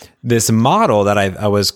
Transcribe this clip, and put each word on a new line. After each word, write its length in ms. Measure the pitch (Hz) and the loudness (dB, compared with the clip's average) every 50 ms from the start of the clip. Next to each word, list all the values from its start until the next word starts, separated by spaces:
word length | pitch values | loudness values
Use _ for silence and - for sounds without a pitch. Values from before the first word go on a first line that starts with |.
| - - _ _ - | -20 -20 _ _ -4
this 280 | 123 120 113 - - | -2 0 0 0 0
model 520 | 113 110 117 135 170 208 226 180 113 104 101 | 0 0 2 2 2 2 2 2 2 2 2
that 140 | 101 104 104 | 2 0 0
I, 160 | 98 98 92 | -2 -2 -4
I 140 | - 104 104 | -4 -4 -2
was, 240 | 101 101 98 - - | 0 0 -2 -2 -6